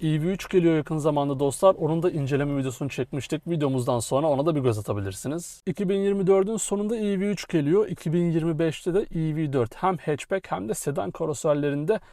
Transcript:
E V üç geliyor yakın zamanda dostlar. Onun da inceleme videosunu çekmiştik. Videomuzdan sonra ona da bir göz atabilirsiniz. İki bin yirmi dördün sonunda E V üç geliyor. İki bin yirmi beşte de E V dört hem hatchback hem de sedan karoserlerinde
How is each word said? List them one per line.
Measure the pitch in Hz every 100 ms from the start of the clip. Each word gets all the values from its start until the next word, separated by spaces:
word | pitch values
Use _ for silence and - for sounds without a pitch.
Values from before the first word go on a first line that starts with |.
E | 160 151
V | 165
üç | 190 -
geliyor | 190 170 160
yakın | - 156
zamanda | 151 147 143 135
dostlar. | 143 135 190 190
Onun | 156 165
da | 175
inceleme | 156 135 139 143 143
videosunu | 131 127 143
çekmiştik. | - 131 143 - 156 -
Videomuzdan | 165 147 131 123 123
sonra | - 135 160
ona | 135 151
da |
bir | 151
göz | 127 107
atabilirsiniz. | 101 101 98 95 123 160 - - -
İki | 180 190
bin | 196
yirmi | 196 202 185
dördün | 196 196 220
sonunda | - 202 208 233
E | 208 196
V | 202
üç | 202 -
geliyor. | 165 143 190 220
İki | 175 170
bin | 170 175
yirmi | 165 160 160
beşte | 165 151 -
de | 175
E | - 165 156 151
V | 156
dört | 135 113
hem | - 180 180
hatchback | - 147 - 190 -
hem | 180 202
de |
sedan | 208 - 143 196
karoserlerinde | - 160 143 160 147 147 143 156 214 -